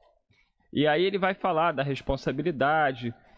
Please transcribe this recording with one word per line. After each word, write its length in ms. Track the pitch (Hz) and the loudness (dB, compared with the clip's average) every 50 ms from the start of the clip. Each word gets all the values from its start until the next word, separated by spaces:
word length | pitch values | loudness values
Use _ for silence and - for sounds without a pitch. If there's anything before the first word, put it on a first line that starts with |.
| _ _ _ _ _ _ _ _ _ _ _ _ _ - | _ _ _ _ _ _ _ _ _ _ _ _ _ -6
E 140 | - 135 147 | -2 2 2
aí 180 | 151 147 160 185 | 2 4 2 2
ele 140 | 196 196 190 | 0 0 0
vai 160 | 190 185 196 | 0 0 -2
falar 380 | - - 190 170 156 170 170 | 0 -2 0 2 2 2 2
da 100 | 156 139 | 0 0
responsabilidade 1300 | 139 143 135 - - - 135 127 - 156 135 139 147 175 156 120 131 143 156 156 151 139 135 120 120 117 - - _ - - | -2 -2 -4 -6 -2 -4 -4 -2 -2 -4 -4 -2 -2 -2 0 0 0 2 2 2 2 0 0 -2 -6 -8 -8 -8 _ -20 -20